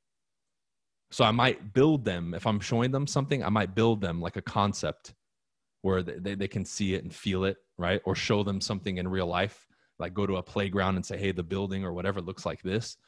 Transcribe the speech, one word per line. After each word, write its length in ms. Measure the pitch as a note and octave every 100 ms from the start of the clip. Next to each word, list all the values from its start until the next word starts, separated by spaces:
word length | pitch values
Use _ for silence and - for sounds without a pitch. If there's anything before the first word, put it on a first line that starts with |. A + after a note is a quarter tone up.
| _ _ _ _ _ _ _ _ _ _ _
So 120 | -
I 80 | A2+
might 420 | A#2 B2+ - G#2
build 300 | B2+ D3+ D3
them, 300 | G#2+ F2 E2+
if 140 | F2 A2+
I'm 120 | G#2
showing 320 | F#2+ A#2 B2+
them 140 | C3+ C#3+
something, 380 | C#3+ C#3 C#3
I 60 | F2
might 260 | G#2+ F#2+ F#2+
build 260 | A2+ A2
them, 180 | F#2 E2+
like, 180 | E2+ G2
a 40 |
concept 720 | - A2 G2+ - D2+ - - - _ _ _ _ _ _
where 180 | F#2+ F#2
they, 160 | F2 -
they, 180 | F#2+ G2
they 120 | G2
can 180 | G#2+ F2+
see 300 | - G2 F#2
it 80 |
and 100 | E2
feel 320 | - G#2 F#2 F#2+
it, 120 | - _ -
right? 240 | F2 G2+ F#2
Or 100 | F#2+
show 260 | - G#2
them 180 | G2+ G2
something 380 | - G2 G2 F2+
in 100 | F2+
real 200 | F#2 F2
life, 400 | F2 G2+ - _ _ _ -
like, 160 | F2 F#2+
go 100 | G2
to 120 | F#2
a 60 |
playground 520 | - G#2 G2 G2 F#2+ F#2
and 100 | -
say, 100 | G2
"Hey, 140 | G2
the 120 | F2+
building 420 | E2+ G2 G2 F#2+ F#2+
or 80 |
whatever 280 | F2 F#2+ G2
looks 240 | F2 F#2 E2+
like 160 | D#2
this," 340 | F#2 G#2+ - -